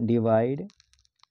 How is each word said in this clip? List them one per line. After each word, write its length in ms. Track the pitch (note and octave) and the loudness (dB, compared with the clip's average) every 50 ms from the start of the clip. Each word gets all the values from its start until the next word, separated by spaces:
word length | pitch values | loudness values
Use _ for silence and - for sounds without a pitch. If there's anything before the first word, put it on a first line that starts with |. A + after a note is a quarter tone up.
| A#2+ | -2
divide 580 | A2+ A#2 A#2 A2 A2+ A2 A2 A#2 B2+ C#3 D3 F#3+ G#3 _ _ _ _ _ _ _ _ _ _ _ _ | 0 0 2 2 2 2 2 2 0 -4 -6 -10 -14 _ _ _ _ _ _ _ _ _ _ _ _